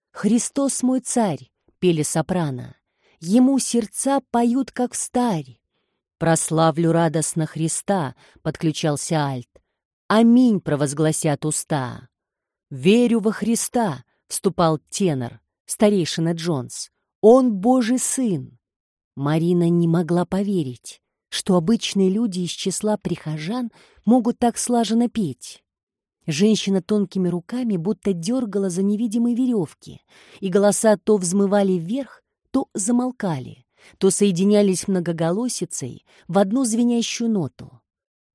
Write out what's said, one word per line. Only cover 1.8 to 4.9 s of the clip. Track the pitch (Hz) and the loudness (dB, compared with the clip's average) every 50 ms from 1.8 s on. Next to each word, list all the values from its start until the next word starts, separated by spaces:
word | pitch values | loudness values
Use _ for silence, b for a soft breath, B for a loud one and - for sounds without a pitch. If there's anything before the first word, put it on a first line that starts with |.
| - 180 170 151 | 0 2 2 2
сопрано. | 147 - - 165 156 - - 175 165 147 131 123 123 120 - _ _ _ _ _ _ _ _ _ | 0 -2 -2 -2 -2 -2 -2 -2 -2 -4 -4 -8 -12 -16 -20 _ _ _ _ _ _ _ _ _
«Ему | 160 165 196 247 254 262 277 262 | -4 2 4 4 4 4 4 0
сердца | - - - 233 233 - - - - 269 277 277 - _ | -2 0 -2 -2 -2 -4 -8 -6 -2 -2 -2 -2 -2 _
поют, | - 233 240 240 233 269 262 - | 0 0 0 2 0 0 -2 -4
как | - - 247 247 | -4 -4 -4 -4